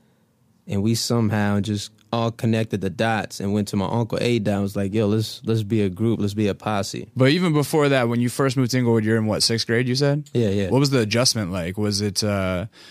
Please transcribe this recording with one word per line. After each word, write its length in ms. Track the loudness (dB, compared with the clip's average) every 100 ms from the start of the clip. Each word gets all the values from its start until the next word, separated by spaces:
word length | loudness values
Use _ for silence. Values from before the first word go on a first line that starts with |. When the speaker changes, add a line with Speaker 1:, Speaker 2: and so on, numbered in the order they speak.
| _ _ _ _ _ _ -6
Speaker 1:
and 160 | -2
we 120 | 0
somehow 680 | 0 0 0 2 0 0 0
just 300 | -2 -4 -6 -16 _
all 180 | -2 -2
connected 500 | -2 0 0 -2 -4
the 80 | -4
dots 520 | -2 0 0 -4 -6
and 120 | -2
went 160 | -2 -2
to 80 | -2
my 100 | 0
Uncle 300 | -2 -2 -2
A 160 | 0 0
Dot 160 | 0
and 80 | 0
was 120 | -2 -2
like, 180 | -2
"Yo, 120 | 0 2
let's, 360 | 0 -2 -6
let's 180 | -2 -2
be 200 | 0 0
a 80 | 0
group. 280 | 0 0 0
Let's 120 | -2
be 140 | 0 -2
a 60 |
posse." 540 | -2 -4 -2 -4 -8 -8
Speaker 2:
But 160 | 2 4
even 220 | 4 2
before 360 | 2 2 2 4
that, 180 | 2 2
when 120 | 0
you 80 | 0
first 260 | 0 0 2
moved 140 | 0
to 80 | 2
Inglewood, 260 | 2 2
you're 140 | 4 2
in 80 | 2
what, 160 | 0
sixth 240 | 0 0 0
grade, 200 | 0 0
you 80 | 0
said? 340 | 0 0 -2
Speaker 1:
Yeah, 160 | 0 2
yeah. 220 | 0 2
Speaker 2:
What 80 | 2
was 120 | 4
the 100 | 2
adjustment 520 | 2 2 2 0 -4
like? 240 | -4 -6 -2
Was 240 | -2 -2
it, 240 | -2 -2
uh, 420 | -2 0 0 -2 -6 -12 -20